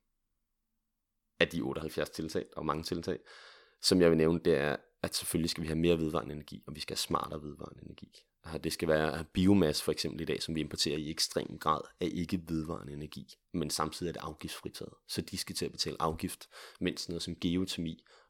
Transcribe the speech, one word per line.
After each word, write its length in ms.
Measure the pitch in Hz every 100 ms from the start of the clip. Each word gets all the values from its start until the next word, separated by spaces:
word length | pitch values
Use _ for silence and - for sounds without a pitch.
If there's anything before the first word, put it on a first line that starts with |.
| _ _ _ _ _ _ _ _ _ _ _ _ _ -
af 80 | 82
de 140 | 82
otteoghalvfjerds 480 | 64 78 78 - 73
tiltag, 360 | - 80 - - -
og 100 | 76
mange 180 | 78
tiltag, 360 | 82 85 92 - - - - - _ _
som 200 | - 92
jeg 80 | 85
vil 80 | 80
nævne, 220 | 80 85
det 160 | 87 71
er, 200 | 73 - - _
at 140 | - -
selvfølgelig 340 | - 85 82
skal 120 | -
vi 40 | 80
have 120 | 80
mere 180 | 85 82
vedvarende 360 | 78 80 55
energi, 300 | 76 - - -
og 80 | 76
vi 40 |
skal 140 | -
have 40 | -
smartere 440 | - - - 78
vedvarende 400 | 73 71 - -
energi. 400 | 80 - - - _ _ 85
Her, 120 | 76
det 160 | 80
skal 140 | - 82
være 380 | 78 78 76 80
biomasse 500 | 95 92 101 78 -
for 80 | -
eksempel 300 | 76 82 -
i 40 | 78
dag, 180 | -
som 120 | - 80
vi 40 |
importerer 380 | 73 85 80 76
i 120 | 76
ekstrem 500 | - - - - -
grad, 220 | 80 73 - _
er 60 | 87
ikke 360 | 87 80 95 82
vedvarende 460 | 80 78 76 60
energi, 420 | 71 76 - - - _
men 180 | 90 76
samtidig 400 | - 78 - 85
er 40 |
det 60 | -
afgiftsfritaget. 760 | 82 80 82 - - - - - -
Så 140 | -
de 160 | - 95
skal 180 | - 90
til 100 | 80
at 60 |
betale 300 | - - -
afgift, 480 | 82 85 90 - - - - -
mens 300 | 90 - -
noget 140 | 85
som 120 | - 82
geotermi, 680 | 87 90 95 - 82 - _ -